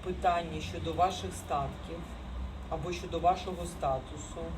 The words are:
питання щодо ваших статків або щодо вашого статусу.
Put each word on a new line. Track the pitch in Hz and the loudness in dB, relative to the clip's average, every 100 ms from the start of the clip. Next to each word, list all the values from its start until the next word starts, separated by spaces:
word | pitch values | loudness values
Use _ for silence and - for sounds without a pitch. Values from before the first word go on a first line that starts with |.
питання | 185 175 185 170 170 156 | -2 2 4 4 2 -4
щодо | - 170 165 | -4 -4 -2
ваших | 156 180 190 190 | 4 4 4 -4
статків | - - 147 135 - - 165 170 - - - - - - | -6 0 0 0 -4 -8 -8 -8 -8 -6 -4 -4 -6 -4
або | 160 170 | -2 -2
щодо | 175 175 165 | -4 -2 4
вашого | 165 185 196 175 170 | 6 6 2 -4 -4
статусу. | - 143 131 - - - 165 165 | 0 0 0 -2 -8 -8 -6 -6